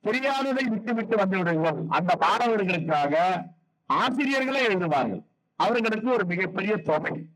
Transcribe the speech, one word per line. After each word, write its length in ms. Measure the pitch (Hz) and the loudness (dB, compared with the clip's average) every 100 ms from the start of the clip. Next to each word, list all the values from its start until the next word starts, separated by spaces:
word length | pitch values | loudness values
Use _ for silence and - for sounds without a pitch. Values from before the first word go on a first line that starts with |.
தெரியாததை 580 | 202 247 269 277 269 262 | -2 -2 0 0 0 0
விட்டுவிட்டு 500 | 254 220 - 226 220 220 | 0 -2 -2 -4 0 0
வந்து 200 | 190 190 | 2 0
விடுங்கள். 400 | 170 160 160 156 160 | 0 2 0 -2 -2
அந்த 240 | 143 180 170 | -2 0 2
மாணவர்களுக்காக 920 | 202 226 240 220 190 175 160 151 143 156 175 202 - - _ _ _ | 2 2 2 2 0 -2 0 0 2 2 2 0 -6 -16 _ _ _
ஆசிரியர்களே 720 | 143 240 262 269 269 262 269 247 | 0 2 0 0 0 0 0 0
எழுதுவார்கள். 540 | 190 175 143 117 90 - _ _ _ | 0 0 0 0 -4 -10 _ _ _
அவர்களுக்கு 480 | 185 240 226 220 240 | 0 2 0 -2 0
ஒரு 140 | 240 185 | 0 0
மிகப்பெரிய 480 | 175 190 190 185 214 | -2 -4 -2 -2 -2
தொகை. 380 | - 156 - 156 - | 0 0 0 -8 -12